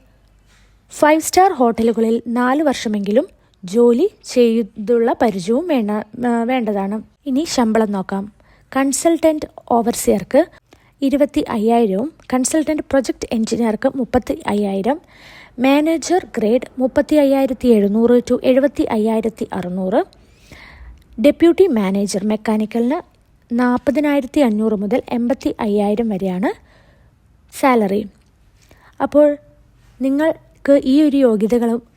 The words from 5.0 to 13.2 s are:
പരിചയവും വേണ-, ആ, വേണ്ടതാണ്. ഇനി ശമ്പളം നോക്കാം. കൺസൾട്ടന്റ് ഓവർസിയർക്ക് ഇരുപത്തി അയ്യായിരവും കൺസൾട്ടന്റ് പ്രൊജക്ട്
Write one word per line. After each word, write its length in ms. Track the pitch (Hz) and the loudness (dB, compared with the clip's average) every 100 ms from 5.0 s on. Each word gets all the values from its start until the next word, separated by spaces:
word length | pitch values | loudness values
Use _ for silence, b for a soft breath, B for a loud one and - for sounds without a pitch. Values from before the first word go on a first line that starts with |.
| 233 339 | 0 0
പരിചയവും 440 | 240 190 175 240 349 | 0 -2 -2 -2 0
വേണ-, 580 | 269 208 208 - 240 240 | -2 -2 -4 -8 -6 -4
ആ, 160 | 233 | -2
വേണ്ടതാണ്. 600 | 233 262 214 202 196 214 - _ 285 | -2 -2 -2 -4 -4 -6 -10 _ -4
ഇനി 180 | 262 339 | -4 -2
ശമ്പളം 440 | - 226 220 220 | -2 0 2 0
നോക്കാം. 480 | 196 185 196 208 _ b b b 262 | -2 -6 -8 -8 _ b b b -2
കൺസൾട്ടന്റ് 720 | 277 262 339 330 320 311 - - - | -2 0 0 2 2 0 -6 -14 -2
ഓവർസിയർക്ക് 760 | 233 220 - - 214 185 262 349 b b b b b | 0 0 -2 0 -2 2 0 0 b b b b b
ഇരുപത്തി 420 | 277 269 285 302 - | -2 0 0 0 -4
അയ്യായിരവും 640 | 233 220 233 220 190 294 - - | -2 2 2 2 0 -4 -10 -6
കൺസൾട്ടന്റ് 480 | 254 262 320 302 302 | -2 0 -2 -2 -4
പ്രൊജക്ട് 460 | - 277 247 - | -2 -2 -2 -6